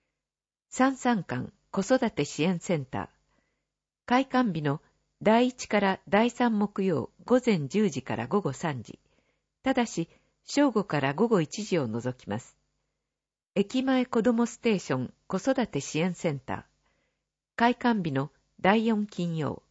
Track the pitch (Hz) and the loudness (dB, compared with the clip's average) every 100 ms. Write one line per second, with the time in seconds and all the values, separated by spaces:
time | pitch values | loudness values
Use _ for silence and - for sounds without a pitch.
0 | _ _ _ _ _ _ _ - 262 262 | _ _ _ _ _ _ _ 0 0 2
1 | 247 226 - 123 - - _ - 190 254 | 0 0 -2 -6 -8 -14 _ -6 0 0
2 | 226 - 143 - 160 175 - 165 135 101 | 0 -2 -4 0 -2 -2 -2 -4 -4 -8
3 | - _ _ _ _ _ _ _ _ _ | -8 _ _ _ _ _ _ _ _ _
4 | - 247 269 254 247 160 151 143 _ _ | 0 0 2 0 0 0 -2 -2 _ _
5 | _ - 196 226 254 - - 208 196 185 | _ -2 2 4 2 -2 -2 0 0 -2
6 | - 202 240 - 240 214 208 - 190 147 | 0 2 2 2 0 2 -2 0 0 0
7 | 110 _ - 254 247 190 139 202 214 139 | -4 _ 2 2 4 0 0 0 0 -2
8 | - 107 123 202 170 131 165 131 104 - | -6 -4 -2 -2 -2 -4 -6 -6 -10 -18
9 | _ _ _ _ _ _ 262 262 233 - | _ _ _ _ _ _ -2 0 0 -2
10 | 165 _ _ _ - - 285 220 - 147 | -8 _ _ _ -4 2 4 4 0 0
11 | 135 143 233 214 151 - 208 175 123 113 | 0 0 2 2 0 -4 -2 -2 0 -2
12 | 120 127 - 104 - _ _ _ _ _ | -4 -8 -6 -8 -8 _ _ _ _ _
13 | _ _ _ _ _ - 202 262 269 262 | _ _ _ _ _ -4 -2 0 2 2
14 | 247 233 220 233 233 - 233 190 - 131 | 2 0 2 2 0 -2 -2 0 -2 -4
15 | 123 - - 190 269 262 220 143 - 151 | -4 -10 -6 -4 0 0 0 -4 -4 -2
16 | 180 175 170 139 - 95 - _ _ _ | -2 -2 -4 -4 -6 -10 -10 _ _ _
17 | _ _ _ _ _ - 233 240 240 220 | _ _ _ _ _ 0 2 2 0 0
18 | 165 135 139 _ _ _ 185 220 226 214 | 0 -2 -4 _ _ _ 2 4 4 0
19 | 208 - 175 160 135 - _ | -2 -6 -6 -4 -6 -8 _